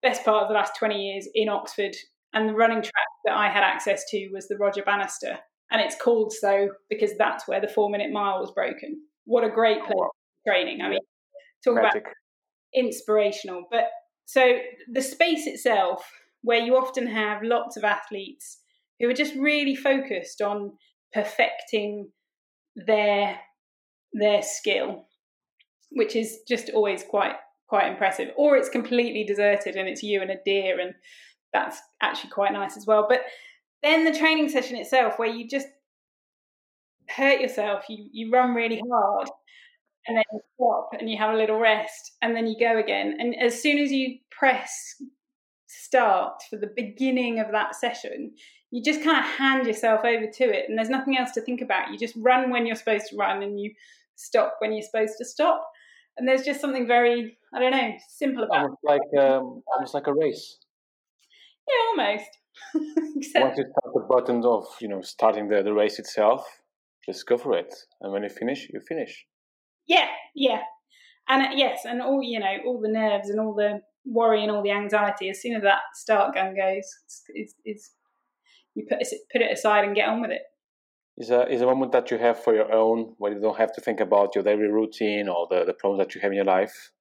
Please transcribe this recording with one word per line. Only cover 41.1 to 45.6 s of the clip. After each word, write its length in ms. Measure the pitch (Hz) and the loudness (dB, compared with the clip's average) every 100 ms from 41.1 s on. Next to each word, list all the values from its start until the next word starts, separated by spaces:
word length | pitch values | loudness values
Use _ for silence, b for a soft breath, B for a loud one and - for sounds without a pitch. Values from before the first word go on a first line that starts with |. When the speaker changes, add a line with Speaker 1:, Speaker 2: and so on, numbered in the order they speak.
Speaker 1:
you 80 | 214 | -2
have 160 | 214 | 0
a 20 | 220 | 2
little 220 | 214 214 | 2 4
rest, 540 | 226 214 214 - - _ | 4 2 -2 -12 -20 _
and 120 | 233 | -2
then 120 | 233 226 | -2 -2
you 100 | 220 | 0
go 200 | 233 226 | 2 2
again. 360 | 214 196 208 208 | 0 -2 -2 -4
And 160 | 240 - | -4 0
as 200 | 240 233 | -2 0
soon 180 | 302 294 | 0 2
as 140 | 285 | 2
you 260 | 269 262 247 _ | 0 -2 -6 _
press 420 | - 269 247 - - - - 262 _ _ _ _ _ | 0 2 2 -4 -14 -14 -18 -20 _ _ _ _ _